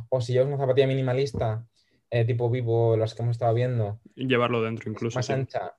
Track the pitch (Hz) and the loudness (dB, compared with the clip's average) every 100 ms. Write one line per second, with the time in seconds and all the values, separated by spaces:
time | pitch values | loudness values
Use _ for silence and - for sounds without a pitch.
0 | - 131 117 123 135 139 135 131 135 135 | -4 -4 0 2 2 0 0 4 4 2
1 | 131 127 139 - 117 110 117 _ _ _ | 0 0 -2 -2 -4 -4 -8 _ _ _
2 | - 120 117 120 120 127 117 117 113 113 | -4 0 2 2 0 0 0 2 4 2
3 | 110 - 117 117 120 113 123 120 104 107 | 0 -2 -4 0 0 2 0 0 -2 -6
4 | - - 131 123 120 120 113 113 107 107 | -12 -6 0 2 2 0 -2 -4 -8 -6
5 | 117 127 123 135 131 117 92 | -4 -4 -2 -2 -4 -6 -8